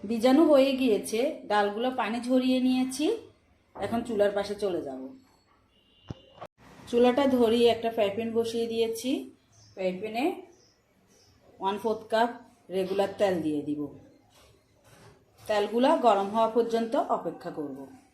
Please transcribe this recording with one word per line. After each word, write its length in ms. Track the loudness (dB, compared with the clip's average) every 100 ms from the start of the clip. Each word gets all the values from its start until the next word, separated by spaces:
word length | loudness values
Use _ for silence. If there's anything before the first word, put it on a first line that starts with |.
| -4
ভিজানো 340 | 0 4 6 8
হয়ে 200 | 8 6 4
গিয়েছে, 380 | 2 2 0 -2 -2 -4 -2
ডালগুলো 400 | 0 0 0 -4 -2
পানি 180 | -4 -4 0
ঝরিয়ে 320 | 2 2 2 2
নিয়েছি। 380 | 0 -2 -2 -2 -2 -8 _ _ _ _ -10
এখন 240 | -4 -4 -4
চুলার 240 | 0 0 0
পাশে 160 | -6 -6
চলে 180 | -4 -4 -8
যাব। 140 | -12 -14 -18 _ _ _ _ _ _ _ _ -18 -18 -18 -20 -20 _ -20 -20 -4
চুলাটা 340 | 4 4 4 2 2
ধরিয়ে 300 | 2 4 4 2
একটা 140 | -2 0
ফ্রাই 140 | -2 -2
প্যান 140 | -4 -2
বসিয়ে 280 | -2 -4 -4
দিয়েছি। 380 | -2 -2 -2 -4 -4 -6 -20 _ _ -20
ফ্রাই 180 | -6 -4 -4
প্যানে 260 | -8 -4 -4 -4 -14 _ _ _ _ _ _ _ _ _ _ -6
ওয়ান 140 | -4 -2
ফোর্থ 180 | -4 -4 -2
কাপ 180 | 0 0 -2 -20 _ -8 -4
রেগুলার 360 | -2 0 -2 0
তেল 160 | 0 0 -2
দিয়ে 160 | -4 -4
দিব। 140 | -6 -8 -12 -20 _ _ _ _ _ _ _ _ -20 -20 _ _ _ -2
তেলগুলা 440 | -2 0 2 4 4 4
গরম 220 | 4 0 0
হওয়া 140 | 0 2
পর্যন্ত 380 | 0 -2 -2 -2 -2 -4
অপেক্ষা 340 | -4 -10 -12 -10
করব। 200 | -10 -10 -16 -20 _